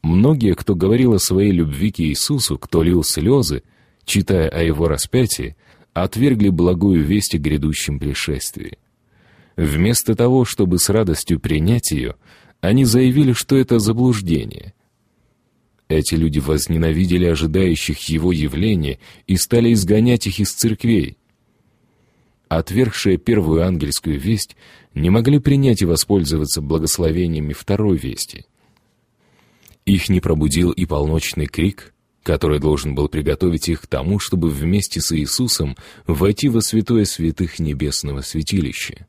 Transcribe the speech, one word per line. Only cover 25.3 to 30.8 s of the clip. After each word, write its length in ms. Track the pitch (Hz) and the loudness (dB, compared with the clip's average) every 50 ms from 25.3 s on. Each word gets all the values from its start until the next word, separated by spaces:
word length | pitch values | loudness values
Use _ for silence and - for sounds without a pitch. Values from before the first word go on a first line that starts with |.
| 147 143 | 2 4
принять 440 | - 147 139 139 135 131 117 - | 4 4 2 4 4 2 2 2
и 40 | 104 | 2
воспользоваться 760 | 82 82 78 - - 101 98 82 71 78 78 76 71 - 82 | 0 2 0 0 0 0 0 2 0 0 -2 -2 -2 -4 -6
благословениями 920 | 73 71 80 80 78 78 - - 87 80 78 87 90 85 82 78 76 76 | -4 -2 -2 -2 0 -2 -2 0 0 0 0 0 0 -2 -2 -4 -4 -6
второй 440 | 76 - - - 101 98 107 104 92 80 | -8 -10 -6 -4 -2 0 0 0 0 0
вести. 480 | - 65 - - - - - - - _ _ _ _ _ _ _ _ _ _ _ _ _ _ _ _ _ _ _ _ _ _ _ _ - - _ _ | -2 -6 -8 -8 -10 -12 -12 -20 -20 _ _ _ _ _ _ _ _ _ _ _ _ _ _ _ _ _ _ _ _ _ _ _ _ -20 -20 _ _
Их 240 | - 98 92 - - | 0 2 2 2 2
не 120 | 95 90 | 0 0
пробудил 500 | - - 82 78 76 76 67 82 90 87 | 2 0 0 0 0 0 2 2 0 0
и 140 | - - | 0 -2